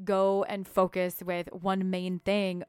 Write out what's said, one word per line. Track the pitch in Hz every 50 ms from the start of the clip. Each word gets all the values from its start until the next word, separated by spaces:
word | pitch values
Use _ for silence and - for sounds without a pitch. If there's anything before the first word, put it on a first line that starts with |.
| 190
go | 190 196 190 190 196 196 196 202
and | - 208 196 190
focus | - - 202 185 180 - 185 180 180 175 - 185
with | 180 175 175 170 - -
one | 180 170 196 190 190 190 190
main | 185 180 180 185 185 170
thing | - 190 202 208 202 185 180 180 -